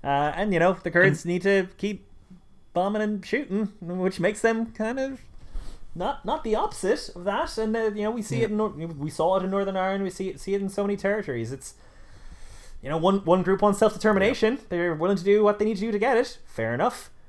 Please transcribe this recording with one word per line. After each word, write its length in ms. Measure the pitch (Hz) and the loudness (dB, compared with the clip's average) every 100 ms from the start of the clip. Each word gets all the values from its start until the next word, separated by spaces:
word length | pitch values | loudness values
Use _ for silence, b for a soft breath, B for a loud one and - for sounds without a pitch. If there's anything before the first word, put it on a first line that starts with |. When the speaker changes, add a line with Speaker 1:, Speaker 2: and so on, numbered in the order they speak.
Speaker 1:
Uh, 300 | 139 139 147 160 | 0 0 0 -2
and, 180 | 208 | 0
you 60 | 175 | 2
know, 140 | 175 | 2
the 180 | 185 175 | 2 0
Kurds 320 | 175 185 156 | 4 4 4
Speaker 2:
And 80 | 170 | -2
Speaker 1:
need 80 | 175 | -2
to 240 | 190 196 185 - | 2 2 0 -4
keep 280 | 202 202 - - - - - - - | -6 -6 -14 -20 -20 -20 -20 -20 -6
bombing 280 | 170 190 214 | -2 0 0
and 240 | 214 208 - | -2 -4 -2
shooting, 460 | 247 294 196 202 - | -4 -2 -2 -2 -6
which 400 | 165 180 185 185 | -8 -2 -2 0
makes 220 | 175 208 | 0 2
them 300 | 233 226 226 | 0 0 -4
kind 260 | - 220 262 | -4 -4 -4
of 220 | 269 262 - - B B B B - 165 | -6 -8 -14 -18 B B B B -12 -6
not, 300 | 196 277 - | -4 -4 -4
not 180 | 311 | -4
the 120 | 233 214 | 0 0
opposite 540 | 415 - 185 294 - 175 | 0 -2 -2 0 -2 -6
of 80 | |
that. 340 | 180 208 330 - | -4 -2 -4 -2
And, 180 | 220 226 | -2 0
uh, 160 | 220 208 | -2 -2
you 80 | |
know, 80 | 208 | -4
we 100 | 240 | -4
see 160 | 214 226 | -4 -2
Speaker 2:
Yeah. 60 | 226 | 0
Speaker 1:
it 60 | |
in 60 | 208 | 0
Nor-, 120 | 214 | -2
we 400 | 147 165 151 147 | -4 -10 -6 -8
saw 280 | - 165 190 | 0 2 2
it 60 | |
in 60 | 190 | 2
Northern 260 | 196 196 190 | 0 0 0
Ireland, 260 | 185 196 | -2 -2
we 60 | 196 | -4
see 200 | 185 190 | -4 -8
it, 100 | - | -6
see 120 | - 196 | -4 -2
it 60 | |
in 60 | 196 | -2
so 140 | 196 | -2
many 140 | 202 202 | -2 0
territories. 540 | 196 214 196 120 113 | 0 -2 -2 -4 -6
It's, 220 | 135 - - b b b b b b b b b b | -8 -14 -20 b b b b b b b b b b
you 80 | - | -4
know, 80 | 156 | 2
one, 220 | 175 196 | 4 2
one 200 | 160 185 | 4 4
group 180 | 180 190 | 4 4
wants 180 | 208 202 | 4 6
self-determination. 760 | 214 - 220 202 196 269 220 269 | 4 4 2 4 4 4 2 0
Speaker 3:
Yeah. 60 | - | -4
Speaker 1:
They're 240 | 175 175 156 | -2 0 2
willing 200 | 175 196 | 2 2
to 60 | |
do 180 | 180 208 | 4 6
what 140 | 208 208 | 6 4
they 40 | 214 | 0
need 100 | 208 | 0
to 60 | |
do 100 | 226 | -2
to 60 | 208 | 0
get 180 | 226 233 | 4 4
it. 220 | 269 - - | 2 -4 -12
Fair 280 | - 113 | -4 -2
enough. 360 | 120 214 - - - | 0 0 -2 -16 -20